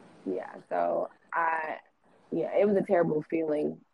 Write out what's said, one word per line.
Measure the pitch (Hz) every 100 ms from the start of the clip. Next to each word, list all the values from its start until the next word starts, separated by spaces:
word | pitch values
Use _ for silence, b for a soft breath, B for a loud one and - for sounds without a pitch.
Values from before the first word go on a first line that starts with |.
| - - -
Yeah, | 92 - - -
so | 175 175 170 175 - _
I, | - 165 165 156 127 - _ _ _ _
yeah, | 170 - -
it | 202
was | 196
a |
terrible | - 185 170 151 151
feeling | 165 160 151 151 165 _